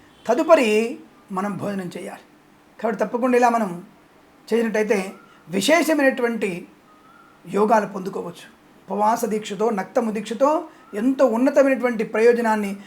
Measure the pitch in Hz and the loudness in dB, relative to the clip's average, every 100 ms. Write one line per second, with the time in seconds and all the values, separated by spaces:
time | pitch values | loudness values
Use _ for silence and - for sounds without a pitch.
0 | - _ - 285 311 320 226 214 233 311 | -20 _ -2 0 4 4 4 2 0 -6
1 | - _ - 185 202 175 202 196 175 175 | -18 _ -10 -6 -6 -6 -6 -8 -8 -10
2 | 196 - - _ _ _ _ - 226 208 | -14 -16 -20 _ _ _ _ -8 -6 -2
3 | 208 240 254 240 240 233 196 175 196 _ | -4 -2 2 4 4 2 -2 -6 -14 _
4 | _ _ _ _ - 226 226 214 214 208 | _ _ _ _ -4 -2 0 0 0 0
5 | 190 - - _ - 190 196 339 302 302 | -2 -10 -20 _ -6 -2 2 2 4 2
6 | 269 247 240 220 208 175 - - _ _ | 2 2 -2 -2 -4 -6 -12 -20 _ _
7 | _ - - _ 170 196 214 220 196 202 | _ -20 -20 _ -6 0 2 2 0 -6
8 | 185 190 175 175 - _ _ _ - 202 | -8 -8 -10 -12 -20 _ _ _ -8 -2
9 | 214 233 226 214 214 190 226 196 190 262 | 0 0 -2 -4 -6 -2 -2 -2 -2 -2
10 | 220 214 202 220 277 320 - - - 202 | -2 -4 -6 0 2 0 -4 -18 -12 -4
11 | 254 269 262 226 269 294 269 254 247 220 | 0 2 2 4 2 4 4 2 -2 -2
12 | 220 220 233 240 226 214 202 196 | -4 2 4 4 2 0 -2 -8